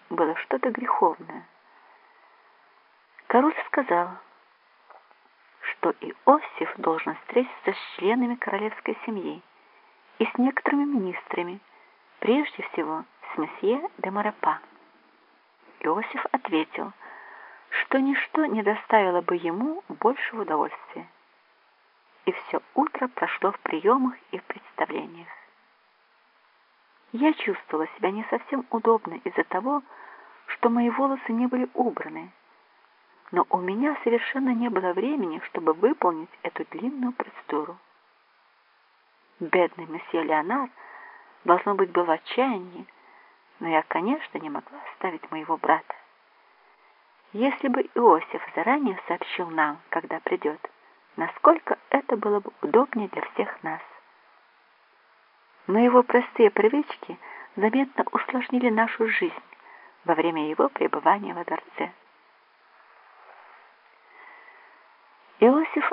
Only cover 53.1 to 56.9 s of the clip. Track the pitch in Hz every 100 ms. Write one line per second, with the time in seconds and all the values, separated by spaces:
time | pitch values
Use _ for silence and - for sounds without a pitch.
53.1 | - - - - - 160 160 - - _
54.1 | _ _ _ _ _ _ _ _ _ _
55.1 | _ _ _ _ _ - 208 240 247 247
56.1 | 240 240 - 214 208 214 285 294